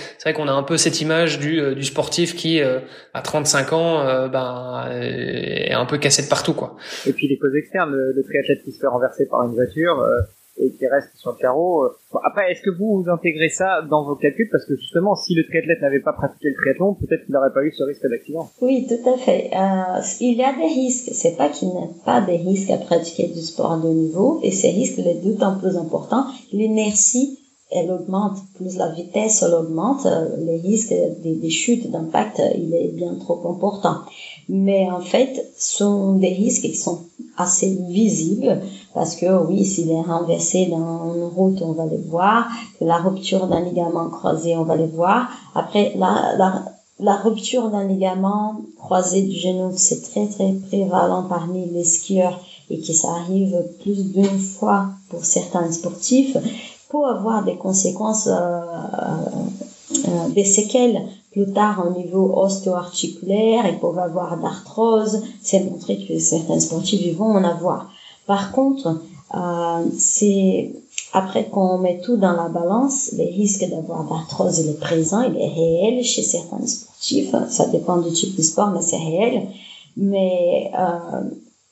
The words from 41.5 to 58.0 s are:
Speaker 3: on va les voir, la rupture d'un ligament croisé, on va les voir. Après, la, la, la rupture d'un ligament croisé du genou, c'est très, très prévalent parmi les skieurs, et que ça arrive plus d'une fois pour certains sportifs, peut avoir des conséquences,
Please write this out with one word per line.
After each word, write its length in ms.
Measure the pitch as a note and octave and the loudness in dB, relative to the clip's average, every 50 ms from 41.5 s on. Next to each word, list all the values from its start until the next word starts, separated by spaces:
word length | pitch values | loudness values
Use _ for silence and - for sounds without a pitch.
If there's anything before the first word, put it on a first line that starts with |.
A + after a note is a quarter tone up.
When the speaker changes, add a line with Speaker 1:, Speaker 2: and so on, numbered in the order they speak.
| F#3+ F#3+ | 2 2
Speaker 3:
on 100 | E3+ E3 | -2 -2
va 140 | D#3 D#3+ E3 | -2 -2 -2
les 100 | D#3+ D#3+ | -2 -4
voir, 540 | - D#3+ D#3 D#3+ E3+ F#3 G3+ A3 A#3 A#3 - - - - - - - | -4 -4 -4 -2 2 2 4 4 2 0 -2 -6 -10 -12 -16 -10 -4
la 160 | E3 E3 E3+ E3+ | 0 2 2 2
rupture 500 | E3+ F#3+ F#3+ - - - G3 F#3+ F#3 F#3 | 2 0 0 -2 -2 -2 0 0 2 2
d'un 140 | F3 E3 | 2 0
ligament 480 | F3 F3 F3 F3 E3+ E3 E3 E3+ E3 - | 0 0 -2 -2 0 0 -2 -2 -4 -4
croisé, 480 | - - - F#3 E3 D#3+ D#3+ E3+ E3 E3 | -6 -4 -2 -2 -2 0 0 0 0 0
on 60 | D#3+ | 0
va 120 | E3 E3 | 0 2
les 120 | D#3+ E3 D#3+ | 0 0 0
voir. 420 | D#3+ D#3+ E3+ F#3 G#3 A#3+ B3+ - - - - - - | 0 0 2 4 4 2 2 -2 -8 -14 -18 -6 -4
Après, 380 | E3 E3 - - G#3 G3+ - - | -4 -4 0 2 2 2 2 2
la, 380 | F#3+ F#3 F#3 G#3 - - - - - | 0 2 2 2 2 2 2 4 4
la, 280 | F#3+ F#3+ F#3+ - - - - - _ _ _ - | 4 2 2 0 -4 -8 -12 -16 _ _ _ 0
la 160 | G3 G#3 G3 | 2 2 2
rupture 540 | G3+ - A3+ G3+ - - - B3+ B3+ A3 A3 | 4 4 2 0 0 -2 -2 0 0 0 0
d'un 160 | G#3 G3+ G3 | 0 -2 0
ligament 760 | G3 F#3+ F#3+ F#3+ F#3 F#3 F#3+ F#3+ G3 G#3 G#3 G#3 G#3+ G#3+ G#3 - - - - | 0 0 0 0 0 0 0 0 0 2 0 0 -2 -4 -8 -10 -14 -18 -18
croisé 440 | - - F#3+ F#3 F3+ F3+ F3+ G3 | -4 0 0 2 2 2 2 2
du 160 | G3 F#3+ F#3 E3+ | 2 2 0 -2
genou, 340 | F3 F#3 F#3 F#3 F#3 F#3 F3+ - | -2 0 0 0 -2 -2 0 2
c'est 240 | - - D#3+ - | 2 2 2 0
très, 240 | - - - G#3 G#3 | -4 -6 -4 -2 -2
très 260 | G#3 - - G3 F#3+ F#3+ F#3+ - - | -2 -2 0 0 0 0 0 -2 -2
prévalent 560 | - G3+ F#3+ E3+ F3 F#3 F3 F3+ F#3 F#3 F#3 F#3 | -2 0 0 2 2 2 2 2 2 0 -2 -2
parmi 400 | F3+ E3+ E3 E3+ F3+ F#3 F3+ E3+ | -4 -4 -4 -4 -4 -4 -4 -4
les 160 | E3+ E3+ E3+ | -4 -2 0
skieurs, 560 | - - - - - G3 F#3 F3+ F3+ F3+ - - - - - - - | 0 0 0 0 0 2 2 2 2 0 -4 -10 -18 -20 -20 -12 -10
et 100 | - D#3+ | -8 -8
que 120 | - - | -4 -2
ça 180 | D#3+ - - - | 0 0 0 0
arrive 440 | E3+ F3 E3+ F3 F#3+ G3 F#3+ F#3+ F3 F3 E3 - - - | -2 -4 -4 -2 0 0 2 2 0 0 -2 -4 -8 -8
plus 300 | - G3 G#3 G3 F#3 - | -4 -4 -2 -2 -2 0
d'une 280 | - F#3+ G3 G3 G3 G3 | 2 2 2 2 2 0
fois 480 | - - - - G#3+ G#3+ G3+ G3 F#3+ F#3+ - - - - | -2 -4 -4 -2 0 2 2 2 0 -2 -6 -10 -14 -14
pour 140 | - E3+ - | -10 -6 -2
certains 480 | - - F#3 F3 - - F3+ E3+ E3 | 0 0 0 0 -2 -2 -2 0 -2
sportifs, 640 | E3 - - F3 - - - - B3 C4 C4+ - C4+ - - A3+ - - - - - - - - | -2 -4 -4 -6 -6 -6 0 2 4 4 4 4 2 0 -2 -2 -6 -8 -10 -16 -18 -20 -10 -6
peut 160 | - D4 D4 | -2 0 0
avoir 400 | C4 A3+ F#3+ G3 A3+ A3+ G#3 F#3+ | 0 0 0 -2 0 0 0 0
des 100 | F#3 F3+ | -2 -4
conséquences, 720 | - - F#3+ F#3+ - - F3+ F#3 - | -4 -2 -2 0 0 0 0 0 -2